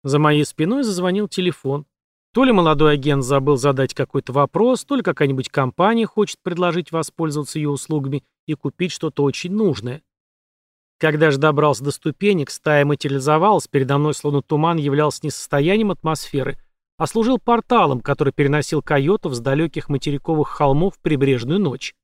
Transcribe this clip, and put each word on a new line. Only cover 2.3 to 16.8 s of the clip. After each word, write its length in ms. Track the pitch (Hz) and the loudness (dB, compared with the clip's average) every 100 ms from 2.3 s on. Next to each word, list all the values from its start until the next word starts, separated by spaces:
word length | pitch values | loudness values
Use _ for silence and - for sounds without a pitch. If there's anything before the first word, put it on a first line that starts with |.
То 100 | 233 | 2
ли 80 | 262 | 4
молодой 420 | 208 165 143 156 | 4 4 4 4
агент 300 | 147 143 139 | 4 2 0
забыл 340 | 127 139 135 139 | 2 2 2 2
задать 360 | 139 135 131 | 2 2 -2
какой-то 400 | - 139 143 - | -2 -4 -4 -2
вопрос, 500 | 131 143 175 233 254 | 0 0 2 2 0
то 120 | - | -2
ли 80 | 277 | -2
какая-нибудь 460 | 185 143 143 131 - | -2 0 0 0 -4
компания 560 | - 127 - 190 233 | -2 -2 0 0 2
хочет 320 | 220 - 208 - | -2 -2 -2 -4
предложить 500 | 185 170 175 165 165 | -8 -2 -2 -2 -4
воспользоваться 680 | 160 151 - 160 147 139 160 | -6 -6 -6 -4 -4 -6 -6
ее 100 | 147 | -4
услугами 520 | 143 - 156 135 139 _ _ - | -6 -4 -4 -2 -6 _ _ -8
и 80 | |
купить 360 | 151 143 - 180 | -6 -6 -4 -6
что-то 320 | - 160 - | -4 -6 0
очень 280 | 143 - 175 | -2 -2 -6
нужное. 500 | 202 202 113 117 139 _ _ _ _ _ _ _ _ _ _ | 0 0 0 -6 -12 _ _ _ _ _ _ _ _ _ _
Когда 340 | 156 151 156 | 0 4 2
же 60 | 135 | 4
добрался 460 | 156 143 151 135 | 2 2 2 0
до 80 | 139 | -4
ступенек, 580 | - 160 - 202 190 135 | -4 -6 -2 0 0 -2
стая 340 | - 160 147 | -6 2 2
материализовалась, 840 | 143 147 143 139 135 156 196 190 - | 2 0 -2 -2 2 4 4 2 0
передо 300 | 139 131 143 | -2 2 0
мной 180 | 151 | 0
словно 260 | 143 147 143 | -2 -2 -2
туман 360 | - 151 160 165 | -2 0 0 0
являлся 420 | 143 139 151 - | 0 0 0 -2
не 60 | 151 | -10
состоянием 640 | - - 143 151 208 214 | -10 -2 0 2 2 0
атмосферы — 680 | 175 160 156 - 139 131 - _ _ | -2 -4 -6 -4 -4 -4 -8 _ _